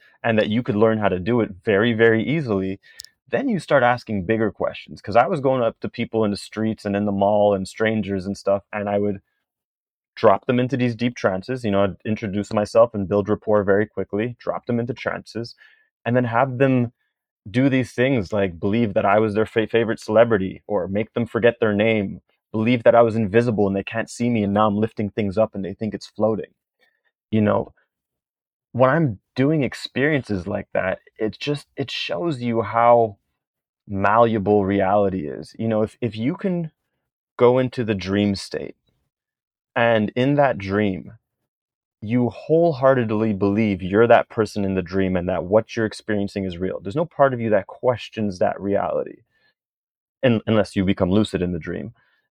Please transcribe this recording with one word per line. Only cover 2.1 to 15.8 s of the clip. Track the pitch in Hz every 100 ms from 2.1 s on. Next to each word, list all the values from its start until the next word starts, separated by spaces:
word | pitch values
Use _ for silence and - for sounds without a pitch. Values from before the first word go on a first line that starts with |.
| 113
easily, | 107 160 127 98 95 98 _ - - _ -
then | 139 269
you | 185
start | - 143
asking | 120 123 - 104 87
bigger | 110 107
questions. | - - - - -
'Cause | - 107
I | 160
was | 160
going | 131 131
up | 113 -
to | 104
people | - 113 113 107
in |
the | 101
streets | - 107 110 110 104
and | 101
in | 104
the |
mall | 98 98 104 104
and | 98 92
strangers | - 110 110 95 98 92
and | 98
stuff, | 98 98 -
and | 107 101
I | 101
would | 104 95 _ _ _ _ _ _ _ _ _ -
drop | 113 98 -
them | 123
into | 127 131
these | 123 113
deep | 123 -
trances. | 107 95 - 127
You | 113
know, | 98
I'd | 101 80
introduce | 107 107 107 101 101
myself | 107 104 113 117 104
and | 90
build | 101 101
rapport | 104 - 107
very | 98 98 107
quickly, | - 95 101 120 120
drop | - 87 -
them | 120
into | 120 -
trances, | - 92 - 110 117 - _ _